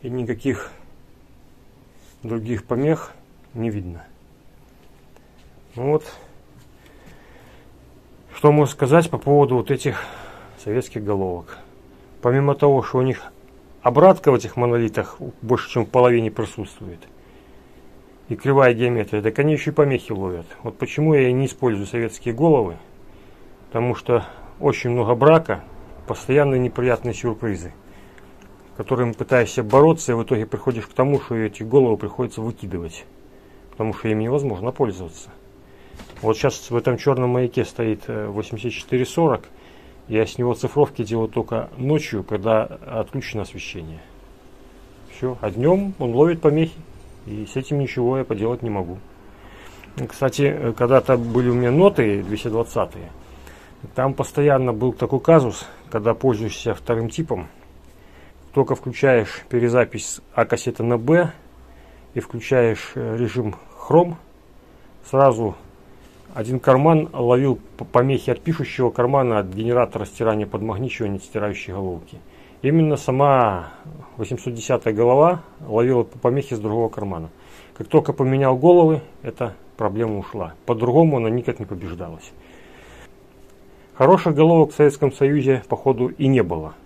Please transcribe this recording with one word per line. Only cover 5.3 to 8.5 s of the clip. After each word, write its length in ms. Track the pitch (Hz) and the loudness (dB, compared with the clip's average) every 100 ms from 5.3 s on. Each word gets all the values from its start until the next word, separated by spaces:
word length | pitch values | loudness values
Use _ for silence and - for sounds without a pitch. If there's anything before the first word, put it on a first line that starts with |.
| _ - - - | _ -20 -20 -20
Ну 180 | 117 135 | -8 -2
вот. 120 | 156 - - - - - - - - - - - - - - - - - - - - _ - - | -2 -4 -20 -20 -20 -20 -20 -20 -20 -20 -20 -20 -20 -20 -20 -20 -20 -20 -20 -20 -20 _ -20 -20
Что 180 | - 147 | 2 4